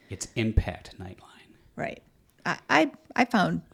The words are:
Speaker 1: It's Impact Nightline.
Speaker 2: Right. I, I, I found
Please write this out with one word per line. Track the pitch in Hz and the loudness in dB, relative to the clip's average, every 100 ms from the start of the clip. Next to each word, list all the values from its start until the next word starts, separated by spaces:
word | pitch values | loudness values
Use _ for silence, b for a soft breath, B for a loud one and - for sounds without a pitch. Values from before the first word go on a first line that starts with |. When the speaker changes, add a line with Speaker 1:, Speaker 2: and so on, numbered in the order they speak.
| - | -16
Speaker 1:
It's | 98 - - | -12 -8 -4
Impact | 110 - - - - - | 0 0 0 -8 -14 -14
Nightline. | 92 - - - - - _ | -14 -16 -20 -20 -20 -20 _
Speaker 2:
Right. | - 139 - _ _ _ _ - | -10 -10 -10 _ _ _ _ -6
I, | - - | -6 2
I, | 294 302 - - - | 4 4 -2 -8 0
I | |
found | 247 220 175 170 - | 2 4 2 -2 -8